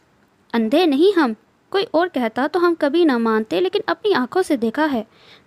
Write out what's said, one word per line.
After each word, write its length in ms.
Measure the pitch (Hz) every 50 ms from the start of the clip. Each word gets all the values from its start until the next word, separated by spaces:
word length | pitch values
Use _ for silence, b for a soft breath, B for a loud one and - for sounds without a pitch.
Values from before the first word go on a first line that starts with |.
| _ _ _ _ _ _ _ _ _ _ -
"अंधे 340 | 233 226 220 262 311 370
नहीं 260 | 330 277 269 330 403 403
हम, 220 | 349 311 240 220 - _ _ _ _ _ _
कोई 140 | - 285 294
और 240 | - - 302 349 359
कहता 380 | - 285 247 220 - - 262
तो 140 | 302 - 370
हम 140 | 339 349 339
कभी 300 | - - 285 262 339 349
ना 140 | 311 262 233
मानते, 420 | 226 226 220 220 220 - 311 359
लेकिन 220 | 359 370 - 415 - -
अपनी 240 | 339 - _ 427 381
आंखों 300 | 269 254 240 - 359 370
से 140 | - 311
देखा 280 | 233 214 226 220 - 302
है।" 220 | 311 277 233 214 b b b b b b b b